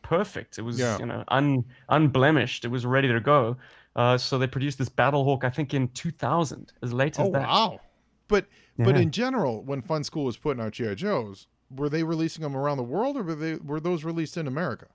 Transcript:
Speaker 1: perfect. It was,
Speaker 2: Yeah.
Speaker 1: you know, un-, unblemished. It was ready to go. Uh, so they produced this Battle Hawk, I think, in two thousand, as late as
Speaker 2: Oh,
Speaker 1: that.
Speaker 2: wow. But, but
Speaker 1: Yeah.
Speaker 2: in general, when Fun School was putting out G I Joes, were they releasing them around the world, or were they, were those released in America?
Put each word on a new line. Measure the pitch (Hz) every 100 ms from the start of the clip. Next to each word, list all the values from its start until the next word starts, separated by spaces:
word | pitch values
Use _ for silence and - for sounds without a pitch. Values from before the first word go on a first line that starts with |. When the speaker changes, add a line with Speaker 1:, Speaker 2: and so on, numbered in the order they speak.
Speaker 1:
perfect. | - 165 202 - - -
It |
was, | 113 120
Speaker 2:
Yeah. | 123 104
Speaker 1:
you | 120
know, | 107 101
un-, | 131 143 131 - - -
unblemished. | 147 151 127 139 156 110 -
It | 120
was | 127 123
ready | 131 135
to | 117
go. | 131 147 117 123 - - _ -
Uh, | 120 123
so | - 135
they | 131
produced | 131 143 143
this | 127
Battle | - 127 143
Hawk, | 135 131
I | 127
think, | 127 147
in | 143 127
two | - 170
thousand, | - 127 160 156 - - _
as | 123
late | 120 143 -
as | 196
Speaker 2:
Oh, |
Speaker 1:
that. | 143
Speaker 2:
wow. | 127 175 214 98 - _ _ _ _
But, | 202 185 _ _ -
but | 120 143
Speaker 1:
Yeah. |
Speaker 2:
in | 165
general, | 143 254 262 143 110
when | 120 139
Fun | - 156
School | 147 156 135
was | 110
putting | 151 127
out | 110
G | - 113
I |
Joes, | 98 196 170 107 98 - _ _
were | 135 147
they | 156
releasing | 165 165 160 156
them | 151 135
around | 143 139
the |
world, | 120 160 262 277
or |
were | -
they, | 156 160 160
were | 147 151
those | 165 175
released | 156 165 156 175
in | 147
America? | 135 170 104 -